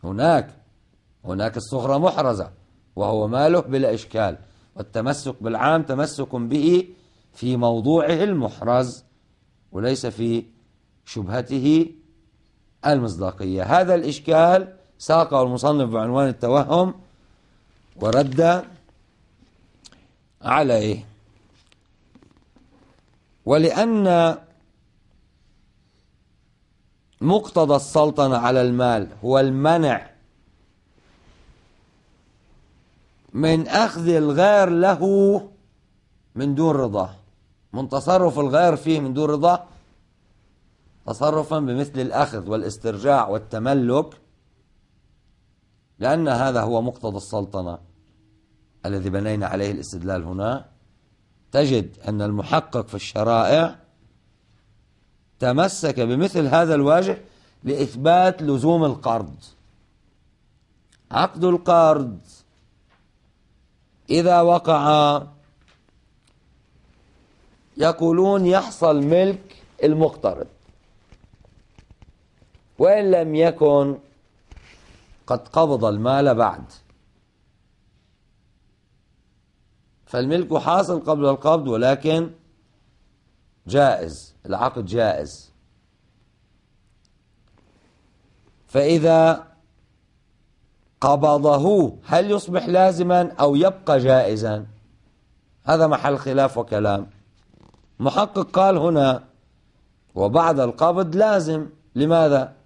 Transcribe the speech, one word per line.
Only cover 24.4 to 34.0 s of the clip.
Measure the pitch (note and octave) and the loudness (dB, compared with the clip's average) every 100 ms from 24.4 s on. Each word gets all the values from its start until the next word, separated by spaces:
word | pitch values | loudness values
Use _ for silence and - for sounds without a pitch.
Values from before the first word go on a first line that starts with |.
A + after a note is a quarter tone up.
| _ _ _ _ _ _ _ _ _ _ _ _ _ _ _ _ _ _ _ _ _ _ _ _ _ _ _ _ | _ _ _ _ _ _ _ _ _ _ _ _ _ _ _ _ _ _ _ _ _ _ _ _ _ _ _ _
مقتضى | C3 G3+ G#3 F3+ D#3 C#3+ | 0 0 0 0 2 2
السلطنة | C#3+ E3 D3+ D3 C3+ B2+ | 0 0 0 2 0 0
على | A#2+ C3 | 0 2
المال | B2 B2 B2 A2+ F#2+ - | 0 0 0 0 -4 -10
هو | A#2 C3 | 0 2
المنع | C3+ C3+ D3 E3+ D3+ A#2 - _ _ _ _ _ _ _ _ _ _ _ _ _ _ _ _ _ _ _ _ _ _ _ _ _ _ _ _ _ _ _ _ | 2 0 0 2 0 -2 -8 _ _ _ _ _ _ _ _ _ _ _ _ _ _ _ _ _ _ _ _ _ _ _ _ _ _ _ _ _ _ _ _
من | A#2 D#3+ D#3+ D#3+ | -4 0 0 0
أخذ | F3 A3 E3+ | 0 0 -2